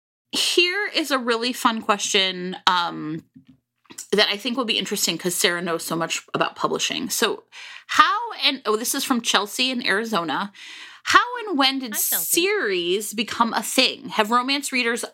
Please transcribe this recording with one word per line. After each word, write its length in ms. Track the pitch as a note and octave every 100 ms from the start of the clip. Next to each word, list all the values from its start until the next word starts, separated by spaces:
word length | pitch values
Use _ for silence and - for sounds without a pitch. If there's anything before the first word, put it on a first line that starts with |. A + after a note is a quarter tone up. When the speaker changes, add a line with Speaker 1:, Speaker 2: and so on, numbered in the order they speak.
| _ _ _
Speaker 1:
Here 560 | C#4+ - - F4 G4 G4+
is 180 | - D4+
a 80 | C4
really 340 | A#3+ A3+ B3
fun 280 | A#3+ A#3+ A3+
question, 760 | G#3+ G3+ - G3+ F#3+ F3+ F3+ F3+ -
um, 580 | F3+ E3+ D#3+ D3+ D#3+ - - - - _ _ _ - -
that 160 | G3+ G3
I 80 | G#3
think 200 | C4 B3
will 80 | A3+
be 140 | G3+
interesting 380 | F#3+ G#3 - E3
'cause 180 | F3+ -
Sarah 260 | F#3+ F3
knows 220 | F3 E3
so 120 | - E3
much 280 | E3 - -
about 220 | - - -
publishing. 540 | D#3 D#3+ - D#2 -
So 340 | - G#3+ - - - - - -
how 300 | - D#4+ G#4 A#4 F4+
and, 200 | C#4 C4+ G#3+
oh, 100 | G#3+
this 200 | B3 C#4
is 80 |
from 180 | - A#3+
Chelsea 480 | A3+ G3 G3+ - B3+
in 160 | B3 -
Arizona. 680 | F#3+ A3+ G3 E3 D#3 G#3 - - - - -
"How 200 | - F#4+ A#4+ B4 G#4+
and 120 | C#4
when 220 | C4 C4+
did 140 | B3+
Speaker 2:
Hi, 60 | D4+
Chelsea. 420 | - G3 E3+ E4+
Speaker 1:
series 720 | F#4 G#4 A3+ F#3 E3+ G3 G#3
become 400 | G#3+ G#3+ - A#3
a 80 | -
thing? 480 | - - A3+ B2 -
Have 220 | - G#3
romance 400 | A#3+ B3+ C#4+ C#4
readers 340 | B3+ A#3 A#3 -